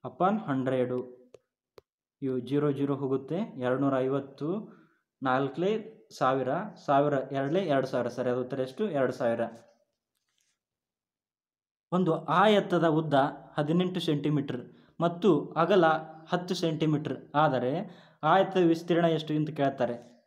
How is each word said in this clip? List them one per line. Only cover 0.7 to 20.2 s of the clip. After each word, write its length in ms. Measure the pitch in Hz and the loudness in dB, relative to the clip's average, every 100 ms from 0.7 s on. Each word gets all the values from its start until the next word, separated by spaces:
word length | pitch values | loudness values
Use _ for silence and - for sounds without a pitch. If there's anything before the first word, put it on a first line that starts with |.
| 131 123 123 - - _ - _ _ _ - _ _ _ _ | -2 -2 -4 -8 -16 _ -20 _ _ _ -20 _ _ _ _
ಇವು 180 | 135 127 | -6 -4
ಜೀರೋ 320 | 120 143 147 | -2 0 0
ಜೀರೋ 240 | 139 143 135 | 0 -2 -2
ಹೋಗುತ್ತೆ, 400 | 135 135 135 165 | -2 -4 -2 -6
ಎರಡುನೂರ 640 | 220 135 127 131 139 131 | -6 -4 -2 2 2 2
ಐವತ್ತು, 480 | 131 139 139 - 147 208 - - _ _ _ _ | 0 -2 -6 -8 -6 -6 -8 -20 _ _ _ _
ನಾಲ್ಕಲೇ 480 | 135 131 139 160 180 220 - - _ - | -2 0 0 -2 -2 -2 -8 -20 _ -2
ಸಾವಿರ, 320 | 131 135 127 160 214 - - | 0 2 0 -4 -6 -10 0
ಸಾವಿರ, 280 | 139 147 | 2 4
ಎರಡಲೇ 480 | 139 127 135 139 170 | 0 -2 -4 -2 -2
ಎರಡು 260 | 180 139 127 | 0 0 0
ಸಾವಿರ. 200 | 131 120 | -2 -4
ಸರಿಯಾದ 300 | - 123 123 | -4 -2 -2
ಉತ್ತರ 220 | 127 131 | -4 -4
ಎಷ್ಟು? 300 | 131 - 214 | -6 -4 -4
ಎರಡು 220 | 147 127 | 0 -2
ಸಾವಿರ. 300 | 127 123 117 113 - _ _ _ _ _ _ _ _ _ _ _ _ _ _ _ _ _ _ _ _ _ _ _ | 0 -2 0 -4 -8 _ _ _ _ _ _ _ _ _ _ _ _ _ _ _ _ _ _ _ _ _ _ _
ಒಂದು 340 | 180 165 160 151 | 0 2 0 0
ಆಯತದ 600 | 165 208 202 190 180 165 | 4 6 4 2 2 2
ಉದ್ದ 260 | 156 156 139 143 - - - | 2 2 2 2 -2 -8 -4
ಹದಿನೆಂಟು 420 | 147 175 180 185 | 0 0 0 -2
ಸೆಂಟಿಮೀಟರ್ 600 | 165 143 147 151 139 123 - - _ - | -2 0 0 0 -2 -8 -10 -20 _ -2
ಮತ್ತು 500 | 170 170 208 147 - | -2 2 4 4 2
ಅಗಲ 340 | 151 170 196 165 156 - - - | -2 2 4 4 2 -4 -18 -6
ಹತ್ತು 280 | 175 180 180 | -6 -4 -2
ಸೆಂಟಿಮೀಟರ್ 800 | 170 156 156 147 143 127 - 147 | -2 0 0 0 -2 -8 -4 2
ಆದರೆ 380 | 156 131 123 160 214 - - _ | 2 2 -2 -4 -6 -14 -20 _
ಆಯತದ 440 | 151 190 190 190 170 | 2 4 4 4 4
ವಿಸ್ತೀರ್ಣ 380 | 165 - 170 170 | 2 2 2 4
ಎಷ್ಟು 280 | 160 156 | 2 -2
ಅಂತ 160 | 156 151 | -2 -2
ಕೇಳ್ತಾರೆ. 600 | - 139 135 120 117 - _ | 0 -2 0 -4 -4 -14 _